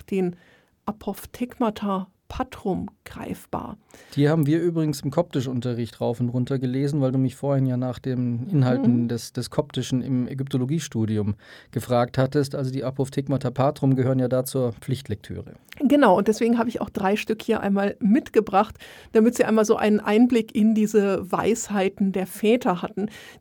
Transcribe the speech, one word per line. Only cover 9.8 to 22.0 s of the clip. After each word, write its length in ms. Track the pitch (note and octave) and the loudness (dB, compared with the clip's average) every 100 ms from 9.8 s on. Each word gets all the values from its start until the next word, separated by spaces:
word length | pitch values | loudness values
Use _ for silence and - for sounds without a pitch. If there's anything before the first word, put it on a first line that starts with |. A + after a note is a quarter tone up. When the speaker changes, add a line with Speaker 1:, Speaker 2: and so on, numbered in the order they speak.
| A#2+ B2+ | -2 -2
Speaker 2:
im 240 | A#2+ B2+ B2 | -2 -2 -2
Ägyptologiestudium 1080 | C3+ C3+ C3+ B2+ E3 - A2+ A2 G#2+ G#2 G#2 - - - | -6 -4 -4 -2 -4 -4 -4 -2 0 -2 -4 -10 -20 -10
gefragt 480 | A#2+ A2+ A#2+ A#2+ - | -8 0 0 0 0
hattest. 380 | C3 D3 C#3 C#3+ | 0 2 0 -2
Also 160 | C3 | -4
die 100 | C3 | -4
Apophthegmata 680 | B2+ C3+ C3 - C#3 C3+ C#3 | -6 -4 -4 -4 -2 -2 -2
Patrum 440 | A#2+ C3+ C#3 C#3 | 0 0 2 2
gehören 240 | C3+ B2+ C3 | 2 2 2
ja 80 | B2+ | 2
da 180 | B2+ | 0
zur 280 | C3 C3 A#2+ | -2 -2 -2
Pflichtlektüre. 800 | A#2 - C3 - G2+ - F#2 - - - - | -4 -6 -6 -6 -10 -8 -12 -12 -18 -18 -2
Speaker 1:
Genau, 380 | C4+ C#4+ B3 F3+ | 4 6 6 6
und 100 | G3+ | 4
deswegen 320 | G#3+ A#3 A#3 | 2 2 2
habe 120 | A#3 | 0
ich 100 | - | -4
auch 100 | - | -6
drei 240 | - F#3+ | -2 0
Stück 280 | G#3 - A3 | 0 -2 -6
hier 180 | - A3 | -2 -2
einmal 340 | G3 G3 G3+ - | 0 0 -2 0
mitgebracht, 800 | G3 B3+ - A#3 G#3 F#3+ G#3+ - - - - | 2 2 4 0 2 2 2 -4 -20 -20 -2
damit 240 | A3+ A3 A#3+ | 4 4 4
Sie 80 | |
einmal 220 | - A3 G#3+ | 2 2 4
so 100 | A3 | 2
einen 240 | G#3+ G#3 | 4 2
Einblick 560 | - G#3+ B3 B3 A3 - | 2 4 6 4 0 0
in 180 | G#3+ | 2
diese 560 | A3 G#3+ A3 G3+ F#3+ F3+ | 2 2 2 2 0 -2
Weisheiten 800 | F3+ - A#3 - G#3 F#3+ - | -2 0 -2 -2 -2 -2 0